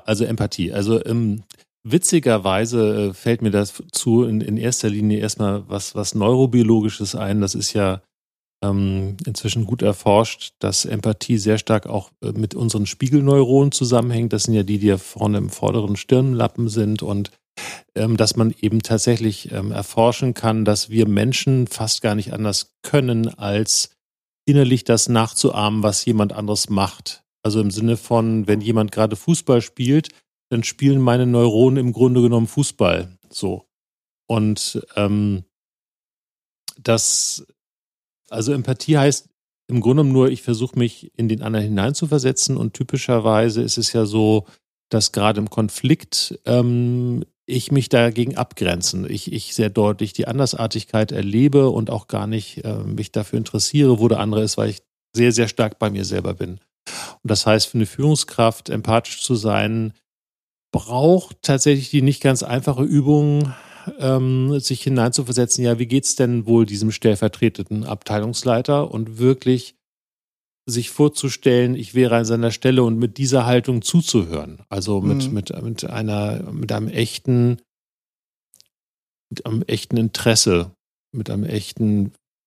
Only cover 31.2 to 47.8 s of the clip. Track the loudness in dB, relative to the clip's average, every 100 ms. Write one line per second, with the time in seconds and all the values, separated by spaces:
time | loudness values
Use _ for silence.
31.2 | 4 4 4 6 4 4 0 2 4 6
32.2 | 4 4 0 -2 -4 0 0 0 -4 -14
33.2 | _ -8 -6 -8 -12 _ _ _ _ _
34.2 | _ 0 0 0 -4 -8 -8 -2 0 2
35.2 | 0 -2 -8 _ _ _ _ _ _ _
36.2 | _ _ _ _ -20 -12 -2 0 0 -2
37.2 | -4 -6 -14 _ _ _ _ _ _ _
38.2 | _ -6 -2 -2 -2 -4 0 4 4 2
39.2 | -6 _ _ _ _ 0 2 4 4 4
40.2 | 4 2 -4 -4 -2 -2 -2 -4 -18 -4
41.2 | -2 -2 -2 -2 0 0 0 -2 0 0
42.2 | 0 0 -2 -2 -4 -4 -6 -4 0 0
43.2 | 2 2 2 0 -2 -2 -2 0 0 2
44.2 | 4 2 0 _ _ _ _ -2 -2 0
45.2 | 0 0 -2 -2 -4 -2 0 0 0 -6
46.2 | -6 -8 0 2 2 0 0 -2 -2 -4
47.2 | -8 _ -6 -6 0 0